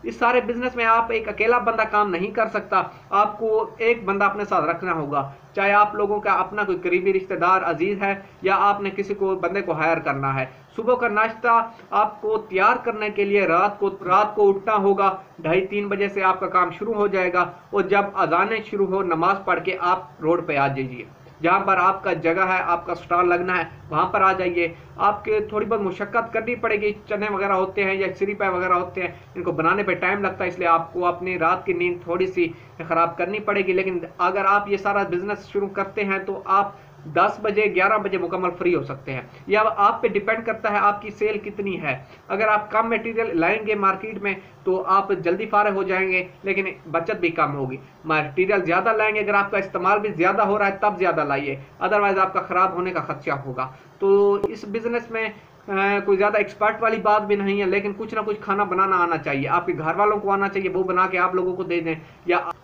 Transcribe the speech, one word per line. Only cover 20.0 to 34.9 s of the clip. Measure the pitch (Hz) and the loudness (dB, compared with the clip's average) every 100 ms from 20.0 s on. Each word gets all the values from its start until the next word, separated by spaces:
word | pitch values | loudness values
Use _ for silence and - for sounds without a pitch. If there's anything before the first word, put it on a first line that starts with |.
| - - | -4 -6
रोड | 156 170 165 | 0 0 0
पे | 143 | 0
आ | 139 | 2
जाइए, | 135 131 123 - - - - | 0 -6 -8 -14 -18 -20 -4
जहाँ | 160 190 | 2 2
पर | 196 185 | 2 2
आपका | 180 190 196 165 | 2 0 -2 0
जगह | 165 170 185 | 0 2 2
है, | 185 | 0
आपका | 170 175 - 170 | 0 -2 -2 -8
स्टॉल | - 175 180 | -2 2 4
लगना | 175 180 180 | 2 0 -2
है, | 165 - - | -4 -10 -6
वहाँ | 151 180 | -2 0
पर | 208 | 4
आ | 190 | 2
जाइए। | 185 180 175 170 165 - - | 2 0 0 -2 -4 -20 0
आपके | 202 208 - 214 214 | 0 0 0 -2 0
थोड़ी | 214 214 | -4 -2
बहुत | 220 | -2
मुशक्क़त | 196 175 202 233 226 | -2 -4 -2 -2 -2
करनी | 220 220 240 | -4 -4 -4
पड़ेगी, | 226 208 208 202 - | -2 0 0 -4 -6
चने | 208 214 | -4 -2
वगैरह | 196 202 190 | -2 0 0
होते | 185 190 | 0 0
हैं | 196 190 | -2 0
या | 190 | -4
सिरी | - 196 202 | -2 -4 -2
पाए | 196 | -2
वगैरह | 180 185 180 | 0 0 0
होते | 180 190 | 0 -6
हैं, | 175 - - - | -8 -8 -16 -8
इनको | 175 | -4
बनाने | 151 160 196 | 0 2 2
पे | 190 175 | 0 0
time | 185 202 | 0 0
लगता | 196 185 | -2 -2
है, | 180 | -6
इसलिए | 175 170 | -2 2
आपको | 165 165 175 | 2 0 -2
अपनी | 175 175 185 180 | -2 -2 -4 0
रात | 160 185 196 | 0 0 -2
की | |
नींद | 175 180 175 170 | -2 0 -2 -4
थोड़ी | 180 185 | -2 -2
सी | 185 165 - - - | 0 -2 -2 -20 -14
ख़राब | 165 165 170 - | -2 2 2 0
करनी | 180 208 | -4 -2
पड़ेगी। | 208 202 190 | -2 0 0
लेकिन | 185 190 180 165 - | 0 0 -4 -8 -2
अगर | 180 190 190 | 0 2 2
आप | 202 202 | 2 2
ये | 196 | -2
सारा | 202 | 0